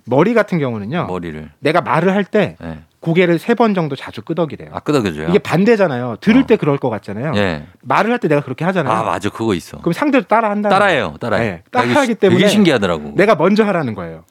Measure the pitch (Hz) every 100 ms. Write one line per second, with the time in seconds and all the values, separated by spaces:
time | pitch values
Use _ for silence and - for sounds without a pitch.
0 | - 127 185 226 208 175 135 113 101 170
1 | 113 90 85 78 78 - 147 165 - 139
2 | 180 190 190 214 143 82 82 80 - _
3 | - 165 180 170 - 233 233 185 156 139
4 | - - - 165 165 - 76 98 - 147
5 | 101 76 78 185 - 156 208 220 185 123
6 | 123 107 - 240 - 214 151 139 - 104
7 | - 104 151 113 98 78 73 _ 131 143
8 | 208 247 175 147 131 127 165 185 131 110
9 | 107 92 98 - 113 90 - - - 170
10 | 294 262 185 220 220 208 208 196 202 151
11 | 92 73 120 98 117 87 - 247 240 269
12 | 254 220 196 180 202 208 180 127 98 82
13 | 73 73 202 185 175 208 208 175 131 104
14 | 82 80 -